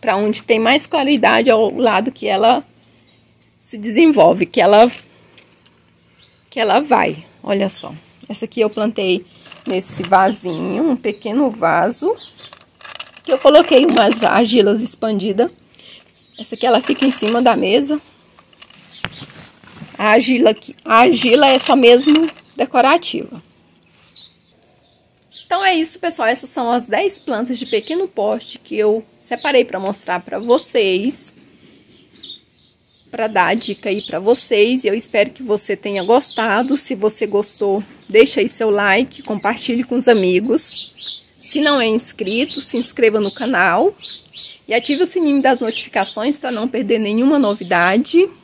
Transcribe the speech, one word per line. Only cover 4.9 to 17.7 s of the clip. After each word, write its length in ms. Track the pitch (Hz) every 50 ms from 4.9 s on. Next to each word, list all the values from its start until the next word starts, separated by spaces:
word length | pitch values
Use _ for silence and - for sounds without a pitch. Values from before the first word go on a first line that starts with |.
| - - - _ _ _ _ _ _ - - _ _ _ _ _ _ _ _ _ _ _ _ _ _ _ _ _ _ _ _ _
que 80 | - 269
ela 220 | - 208 185 240
vai. 440 | 294 294 247 - 185 - 156 151 - - _ _
Olha 300 | - - 202 196 196 190
só. 240 | - - - - 151 156 _ - _ _ - _
Essa 180 | 214 - -
aqui 140 | 220 - -
eu 100 | 220 214
plantei 540 | 214 - 208 214 220 - 196 185 180 180 - _ _ - _ - - - -
nesse 360 | - 185 185 190 - 196 - 185
vasinho, 800 | 170 190 185 190 196 208 - - 180 165 160 170 185 190 202 302
um 140 | 330 262
pequeno 520 | 254 - 226 202 202 - 226 208 247 294 254
vaso, 680 | 214 226 - 170 156 170 170 202 240 - 285 349 466 - - - _ - - - - - - _ _ _ - - - - - - _ - _
que 100 | - 302
eu 60 | 269
coloquei 480 | - 277 277 294 - 349 330 254 277
umas 380 | 339 262 254 214 202 220 220 226
argilas 560 | 180 - 202 240 220 226 247 196 185 208 220
expandidas. 720 | 226 - - - - 220 220 196 180 220 196 196 233 359 - _ _ _ _ _ - - - - _ _ _ _ _ _ _ -
Essa 180 | 220 - -
aqui 100 | 214 -
ela 140 | 247 240 233
fica 260 | 254 - 285 - -
em 40 | 269 254
cima 280 | - - 208 226 240
da 140 | 254 247 226
mesa. 460 | 180 - 185